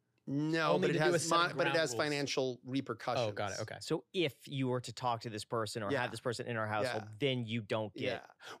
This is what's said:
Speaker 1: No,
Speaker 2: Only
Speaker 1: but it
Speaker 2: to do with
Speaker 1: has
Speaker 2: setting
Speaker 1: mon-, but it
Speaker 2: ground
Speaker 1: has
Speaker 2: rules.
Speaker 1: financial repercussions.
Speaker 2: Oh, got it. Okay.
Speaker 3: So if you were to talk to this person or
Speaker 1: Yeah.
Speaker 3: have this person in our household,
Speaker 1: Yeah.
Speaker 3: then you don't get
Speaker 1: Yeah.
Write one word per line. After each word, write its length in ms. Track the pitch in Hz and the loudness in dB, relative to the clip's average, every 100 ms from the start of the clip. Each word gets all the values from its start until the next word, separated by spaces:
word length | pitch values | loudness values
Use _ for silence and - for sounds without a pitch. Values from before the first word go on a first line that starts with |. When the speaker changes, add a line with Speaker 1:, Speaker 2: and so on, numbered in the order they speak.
| _ _ - | _ _ -2
Speaker 1:
No, 460 | 139 156 160 151 | 0 2 4 4
Speaker 2:
Only 80 | - | 4
Speaker 1:
but 100 | - | 4
it 20 | |
Speaker 2:
to 40 | 170 | 4
do 140 | 156 | 4
with 100 | 165 | 4
Speaker 1:
has 60 | 165 | 4
Speaker 2:
setting 100 | 170 | 4
Speaker 1:
mon-, 180 | 175 165 | 4 2
but 100 | 151 | 2
it 20 | |
Speaker 2:
ground 80 | 165 | 4
Speaker 1:
has 120 | 156 | 2
Speaker 2:
rules. 60 | - | 0
Speaker 1:
financial 640 | 151 143 139 - 131 120 | 0 0 0 0 0 -2
repercussions. 640 | 131 135 120 117 - 123 113 | -4 -4 -2 -4 -2 0 0
Speaker 2:
Oh, 40 | |
got 200 | 98 104 | 0 -4
it. 80 | 98 | -4
Okay. 160 | 110 104 | -6 -8
Speaker 3:
So 240 | - 160 - | -4 -4 -2
if 220 | 190 156 - - | 0 0 -2 -8
you 200 | 139 127 | -2 0
were 140 | 123 | 0
to 120 | 123 | -4
talk 280 | - 127 113 | -4 -2 -2
to 100 | 120 | -4
this 140 | 107 | -8
person 400 | - 120 107 120 | -4 -2 -2 -4
or 80 | 101 | -2
Speaker 1:
Yeah. 100 | 135 | -2
Speaker 3:
have 80 | 123 | -2
this 80 | 113 | -4
person 300 | 131 113 113 | -4 -4 -4
in 80 | 117 | -2
our 100 | 107 | 0
household, 380 | 107 123 113 | 0 0 -2
Speaker 1:
Yeah. 120 | 104 107 | -8 -2
Speaker 3:
then 260 | 139 127 110 | -2 0 -2
you 160 | 117 | -4
don't 320 | 104 113 107 | -2 -4 -4
get 80 | - | -4
Speaker 1:
Yeah. 240 | 113 117 - _ - - | -4 -4 -10 _ -18 2